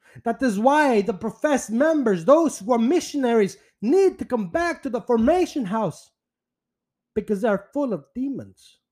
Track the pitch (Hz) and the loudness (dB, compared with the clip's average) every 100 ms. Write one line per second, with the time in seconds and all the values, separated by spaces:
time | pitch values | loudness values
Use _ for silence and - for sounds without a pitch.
0 | _ - 233 233 262 196 247 294 294 220 | _ -10 -6 -2 -2 2 2 4 2 2
1 | 196 185 220 - 202 254 - 226 311 311 | 0 -4 -8 -4 -2 -2 -2 0 2 2
2 | 233 185 165 311 311 - 196 240 226 339 | 0 0 4 4 4 -2 -2 0 2 0
3 | - 285 247 233 190 - _ - 208 370 | -2 -4 0 2 0 -4 _ -8 0 2
4 | 381 370 233 240 185 330 339 311 269 226 | 2 0 -6 -6 -4 -2 -4 -4 -6 -6
5 | - 233 233 359 339 311 196 226 196 - | -2 2 4 2 0 -4 -4 -4 -4 -6
6 | - _ _ _ _ _ _ _ _ _ | -18 _ _ _ _ _ _ _ _ _
7 | _ - 214 202 220 190 - 277 277 180 | _ -8 -4 -2 0 -2 -4 -4 -4 -4
8 | - 240 269 226 101 95 _ _ _ | -8 -10 -8 -8 -12 -20 _ _ _